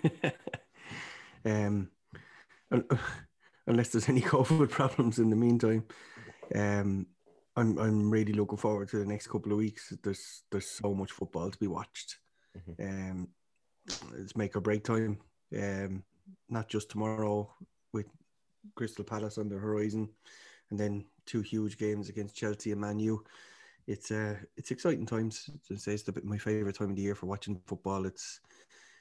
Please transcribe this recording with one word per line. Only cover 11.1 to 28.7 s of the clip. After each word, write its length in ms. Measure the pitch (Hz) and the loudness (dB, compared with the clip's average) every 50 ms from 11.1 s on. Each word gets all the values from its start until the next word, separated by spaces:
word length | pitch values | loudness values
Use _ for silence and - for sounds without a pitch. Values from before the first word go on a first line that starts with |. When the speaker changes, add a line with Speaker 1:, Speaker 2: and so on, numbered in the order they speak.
Speaker 1:
football 400 | - - 95 - - 82 82 95 | -6 -8 -8 -6 -4 -4 -4 -4
to 60 | 95 | -2
be 120 | - 107 98 | -2 -2 -2
watched. 500 | 85 80 - - - - - - - - _ _ _ _ _ _ - | -2 -4 -6 -8 -10 -14 -12 -12 -14 -16 _ _ _ _ _ _ -18
Speaker 2:
Mm-hmm. 280 | 90 85 87 82 - 101 | -16 -14 -12 -10 -8 -6
Speaker 1:
Um, 420 | 98 95 95 95 92 92 92 90 - _ _ _ _ _ _ _ _ _ _ _ - - - - - 57 64 | -6 -6 -6 -6 -6 -6 -6 -8 -8 _ _ _ _ _ _ _ _ _ _ _ -10 -10 -10 -10 -12 -12 -12
it's 180 | 98 95 - | -12 -6 -2
make 180 | 113 104 98 - | -2 -2 0 0
or 40 | 104 | 0
break 240 | 90 107 104 107 104 | 0 2 2 2 2
time. 320 | - 117 110 113 107 104 101 - _ _ _ _ _ - | 0 2 2 2 0 -2 -4 -8 _ _ _ _ _ -6
Um, 460 | 104 101 101 98 95 98 98 95 98 - _ _ _ _ 196 190 - _ - | -4 -2 -2 -2 -4 -4 -4 -6 -8 -10 _ _ _ _ -20 -20 -20 _ -6
not 180 | 120 117 107 - | -6 -6 -4 -4
just 220 | - 107 - - | -4 -4 -4 -4
tomorrow 600 | - 107 110 110 110 110 107 104 104 104 104 104 - - - - _ _ _ _ - | -4 -2 -2 -2 0 0 0 2 2 0 -2 -4 -8 -18 -20 -20 _ _ _ _ -6
with 100 | 110 104 - - - _ _ _ _ _ _ _ _ - 208 - | -6 -6 -6 -10 -20 _ _ _ _ _ _ _ _ -20 -16 -8
Crystal 300 | - 120 107 - - 104 | -6 -6 -6 -6 -8 -6
Palace 340 | - 113 107 107 104 104 113 | -4 -4 -4 -4 -4 -4 -4
on 100 | 107 104 | -4 -4
the 80 | 101 | -4
horizon, 540 | 95 104 107 107 104 107 107 104 110 110 107 - _ _ - - - - - - - _ - | -4 -2 0 0 0 0 0 0 -2 -2 -4 -6 _ _ -20 -20 -20 -20 -20 -20 -20 _ -6
and 100 | 104 101 | -2 0
then 280 | 104 104 101 101 101 - _ _ _ | 0 0 0 -2 -6 -10 _ _ _
two 160 | - - 113 | -6 -4 -4
huge 380 | 101 - - 110 107 104 101 - | -2 -2 0 -2 0 -2 -2 -2
games 320 | 107 107 107 104 101 - | -2 0 0 -2 -4 -6
against 260 | 98 107 104 98 - | -6 -8 -8 -8 -6
Chelsea 360 | - - 107 104 - - 110 104 | -4 -4 -2 -2 -2 -4 -4 -2
and 80 | 101 104 | -2 -2
Man 160 | 104 104 104 | -2 -2 0
U. 260 | 107 110 110 107 107 - - - - - - - - - - _ _ | 0 0 0 0 -4 -8 -20 -20 -20 -20 -20 -20 -20 -20 -20 _ _
It's, 240 | - 104 98 - - | -8 -8 -8 -6 -4
uh, 260 | 110 107 107 104 104 98 104 - _ - | -2 -2 -2 -2 -4 -6 -8 -12 _ -12
it's 120 | - - | -8 -6
exciting 360 | - - - 180 156 - 113 | -4 -2 0 0 0 0 0
times. 420 | 113 120 110 110 110 110 - - - - - - - | -2 0 0 0 -2 -4 -6 -12 -14 -16 -16 -12 -10
As 80 | 98 101 | -10 -8
I 20 | |
say, 140 | - 104 104 | -4 -4 -4
it's 80 | 104 - | -4 -4
the, 180 | - 98 - - | -6 -6 -6 -4
my 120 | 98 107 | -4 -4
favourite 400 | 104 - 110 107 107 104 98 98 | -4 -2 0 0 0 0 0 -2
time 140 | - 107 98 | -2 -2 -2
of 60 | 98 | -2
the 60 | 95 98 | 0 0
year 120 | 101 101 | -2 -2
for 100 | - - | -2 -4
watching 340 | 92 101 101 - 104 104 90 - | -6 -6 -4 -4 -6 -6 -6 -6
football. 400 | - 101 85 - 95 98 98 95 | -8 -8 -6 -2 -2 -2 0 -2
It's, 340 | 95 92 - - - - - _ _ - - - _ | -4 -6 -8 -12 -14 -14 -16 _ _ -20 -20 -20 _